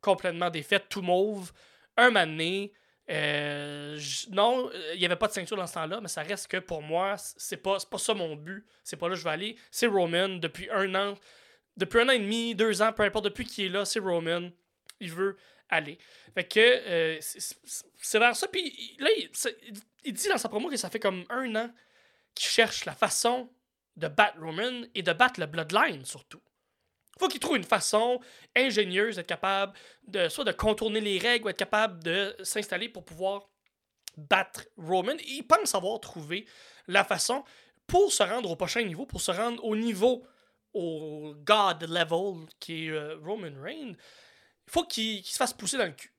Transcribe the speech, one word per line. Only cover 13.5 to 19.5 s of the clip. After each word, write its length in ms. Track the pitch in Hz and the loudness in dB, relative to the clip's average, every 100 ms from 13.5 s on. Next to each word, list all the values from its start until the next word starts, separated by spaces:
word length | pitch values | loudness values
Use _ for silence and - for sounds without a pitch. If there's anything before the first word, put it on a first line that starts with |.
| - 196 | -4 -2
est 20 | |
là, 140 | 185 202 | -2 0
c'est 120 | 233 | -2
Roman. 500 | 190 175 165 170 175 170 _ _ _ - | 0 0 2 -2 -2 -12 _ _ _ -14
Il 100 | 185 | -10
veut 260 | 165 196 190 - _ _ | -2 -2 -2 -18 _ _
aller. 260 | 170 147 156 - - - | -2 0 -12 -20 -20 -10
Fait 100 | - | -6
que, 160 | 175 - | 0 6
euh, 560 | 226 254 233 170 160 160 | 8 6 2 0 2 0
c'est, 200 | - - | -8 -8
c'est, 440 | - - - - - _ | -10 -12 -12 -12 -12 _
c'est 180 | - 214 | 0 4
vers 180 | 240 226 | 4 4
ça. 100 | 381 | -2
Puis 140 | 370 330 - 226 - | -2 -4 -8 -18 -2
il, 40 | |
là, 60 | 285 427 | 2 2
il, 120 | 165 | 0
c'est, 240 | - 262 | -6 -6